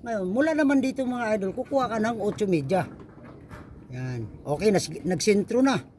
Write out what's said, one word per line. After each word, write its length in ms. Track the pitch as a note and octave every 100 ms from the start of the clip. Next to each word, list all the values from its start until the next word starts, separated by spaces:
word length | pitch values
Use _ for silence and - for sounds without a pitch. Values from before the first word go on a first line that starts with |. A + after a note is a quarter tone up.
Ngayon, 240 | A#3+ A3 F#3
mula 240 | A3 D#4 D#4
naman 240 | C#4+ C#4
dito, 240 | C#4 C4 B3+
mga 320 | B3 A3+ G#3+
idol, 160 | F#3+
kukuha 320 | G#3 B3+ C4+ B3
ka 160 | A3
ng 160 | A3 A#3
otso 320 | G#3 - G#3
media. 320 | E3+ C#3 F#3 C#3+ - - - - - - - - - -
Yan. 320 | B2+ B2+ B2 G#2+ -
Okay, 320 | - D3 G#3
nas-, 160 | F#3 - D#3 -
nagsentro 560 | F3 - G3+ F#3+ A#3
na. 160 | C4+ A#3 -